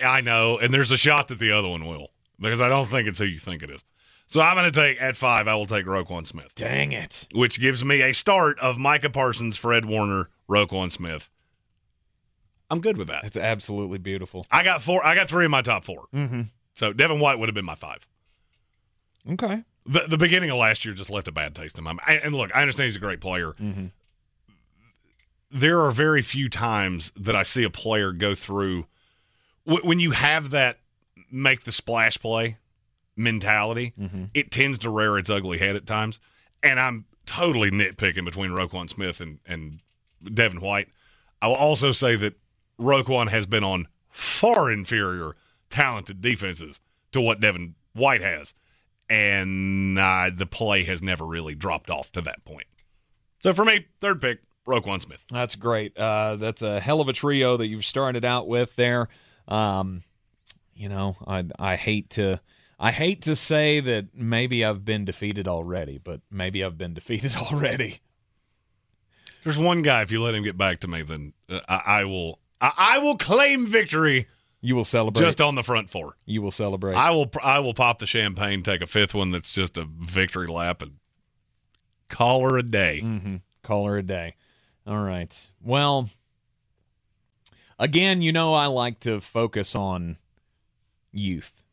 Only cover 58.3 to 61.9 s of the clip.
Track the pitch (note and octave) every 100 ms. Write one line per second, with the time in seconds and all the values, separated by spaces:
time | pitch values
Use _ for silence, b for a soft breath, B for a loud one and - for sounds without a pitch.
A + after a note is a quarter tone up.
58.3 | B2 F2+ A#2+ B2 - A#2+ B2 A#2 b b
59.3 | b b G#2+ G#2+ F#2+ F#2+ F2+ - _ _
60.3 | _ _ - _ - G2+ G2 G2 F#2 -
61.3 | F#2+ F2 - F#2+ F2+ -